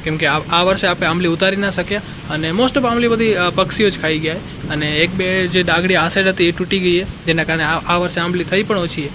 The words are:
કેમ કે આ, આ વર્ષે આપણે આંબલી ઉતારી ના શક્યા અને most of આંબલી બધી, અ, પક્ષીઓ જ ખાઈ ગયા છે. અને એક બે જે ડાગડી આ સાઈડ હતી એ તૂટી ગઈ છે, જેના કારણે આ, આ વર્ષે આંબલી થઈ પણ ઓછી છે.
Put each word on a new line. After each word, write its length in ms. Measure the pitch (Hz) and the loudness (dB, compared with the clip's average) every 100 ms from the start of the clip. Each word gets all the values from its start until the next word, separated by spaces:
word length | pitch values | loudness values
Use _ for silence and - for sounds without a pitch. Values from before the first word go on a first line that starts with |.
કેમ 140 | 165 156 | -4 0
કે 100 | 156 | 2
આ, 120 | 151 | 0
આ 240 | 151 170 | 2 2
વર્ષે 240 | 180 190 196 | 2 2 0
આપણે 200 | 175 175 | 0 0
આંબલી 200 | 170 175 | 0 0
ઉતારી 280 | 165 190 196 | 2 2 2
ના 160 | 202 | -2
શક્યા 300 | 190 175 202 - - - | -2 -2 -4 -6 -14 -8
અને 200 | 156 160 | -4 -2
most 300 | 180 254 277 | 2 2 2
of 80 | 247 | 0
આંબલી 200 | 233 240 | 2 2
બધી, 260 | 226 226 | 2 2
અ, 160 | 190 175 | 2 2
પક્ષીઓ 400 | 180 190 - 208 | 2 -2 2 0
જ 120 | 185 | 2
ખાઈ 180 | 156 156 | -2 0
ગયા 160 | 156 170 | -2 -4
છે. 340 | - - - | -8 -12 -6
અને 280 | 151 151 151 | -4 -2 2
એક 120 | 175 | 0
બે 380 | 185 185 185 180 | 0 0 0 0
જે 160 | 180 | 0
ડાગડી 320 | 175 165 185 180 | 2 2 2 2
આ 120 | 160 | 2
સાઈડ 200 | 196 190 | 2 0
હતી 200 | 185 175 | 2 2
એ 40 | |
તૂટી 280 | 170 180 196 | 2 -2 0
ગઈ 240 | 180 175 | 2 0
છે, 220 | 196 - 165 | -2 -6 -2
જેના 180 | 165 | 0
કારણે 200 | 160 160 | 0 0
આ, 160 | 156 160 | 0 -2
આ 180 | - 175 | 0 0
વર્ષે 220 | 175 175 | 0 -2
આંબલી 240 | 170 180 | -2 -2
થઈ 200 | 165 190 | 0 -2
પણ 140 | 214 208 | 0 -2
ઓછી 240 | 170 - | -2 -4
છે. 80 | 143 | -8